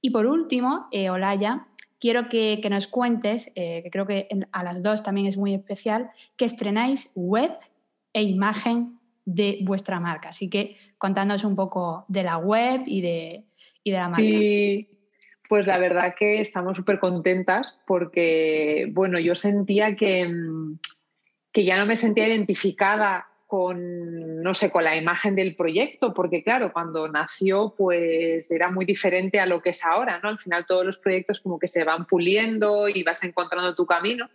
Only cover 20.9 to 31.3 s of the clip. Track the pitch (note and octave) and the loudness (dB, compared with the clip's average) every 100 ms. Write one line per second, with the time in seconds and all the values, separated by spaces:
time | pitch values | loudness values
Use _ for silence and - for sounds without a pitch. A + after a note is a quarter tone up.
20.9 | - _ _ _ _ _ - F#3+ F#3 G3+ | -14 _ _ _ _ _ 0 2 2 2
21.9 | A3+ A#3 G#3 A3 A3+ G3 F#3+ G3 F#3 G3 | 2 2 4 2 2 0 0 -2 2 2
22.9 | G#3+ G#3 F#3 - _ _ F#3+ F3+ F3+ F3 | 4 2 0 -6 _ _ -2 0 -2 -8
23.9 | F3 E3+ E3 D#3+ D#3+ F3 F#3 G3+ F#3 D#3+ | -10 -10 -10 -8 -4 -2 0 2 2 2
24.9 | D#3+ E3 F3+ G#3 F#3+ F#3 E3 E3+ E3 C#4+ | 2 0 0 0 2 0 0 0 2 -2
25.9 | - A#3+ F#3 F3 E3+ - B3+ G#3 E3+ E3 | 0 -2 0 -2 0 0 0 0 -4 -6
26.9 | D#3+ D#3 D3+ D#3+ - F#3+ G3 G#3+ - F#3+ | -4 -2 -2 -4 -2 0 2 0 0 2
27.9 | F3 E3+ E3 E3 E3 - E3 F3 F#3 F#3+ | 2 2 0 0 -2 -2 0 0 0 -2
28.9 | G3 F#3+ F3+ F#3+ G3+ F#3 F3 F3+ F3 E3 | 0 2 2 2 2 2 0 0 -2 0
29.9 | F3+ B3 E3+ G3+ G#3+ F#3 F3 E3+ F#3 F#3 | 0 0 -2 -4 -6 -4 -4 0 0 0
30.9 | G3 G3+ F#3 F#3 | -2 0 0 -2